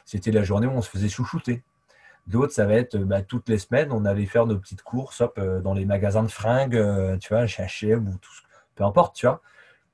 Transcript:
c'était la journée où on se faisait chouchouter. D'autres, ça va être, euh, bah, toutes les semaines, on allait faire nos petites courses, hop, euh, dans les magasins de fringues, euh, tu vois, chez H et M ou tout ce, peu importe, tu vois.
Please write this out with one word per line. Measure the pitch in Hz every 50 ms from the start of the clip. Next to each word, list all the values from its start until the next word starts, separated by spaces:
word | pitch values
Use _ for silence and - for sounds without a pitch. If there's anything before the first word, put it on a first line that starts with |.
| _
c'était | - - 95 - 110
la | 107 107 98
journée | 90 101 104 120 131
où |
on | 131 123
se | 104 -
faisait | - 95 104 101
chouchouter. | - - - - - 165 - 127 120 123 - _ _ _ _ _ _ _ _ - _ _ _ 90
D'autres, | 104 120 143 143
ça | - - 104
va | 101 107
être, | 120 123 - -
euh, | 101 98
bah, | 95 98 101
toutes | 101 - 123 117 - -
les | 110 104
semaines, | - - 120 143 156 143
on | 123 107 104
allait | 101 98 104 101
faire | - - 117 117
nos | 113 107
petites | 92 - - 92 -
courses, | - - 120 127 123 - - -
hop, | 120 117 - 104
euh, | 98 95 92 92
dans | 92 95 95
les | 95 95
magasins | 101 98 95 104 101 98 110
de | 113 107
fringues, | - - 104 113 123 131 135 127 117
euh, | 113 104 101 101 95 95 95 95 92
tu | - -
vois, | 107 117 120 107
chez | - - 92
H | 92 - - 107
et | 107
M | 113 120 107
ou | 98 92 90
tout | - -
ce, | - - - _ _ _ _ _ _
peu | - 101
importe, | 101 101 175 - - -
tu | - -
vois. | 123 127 - _ _ _ - - - _ _ _ _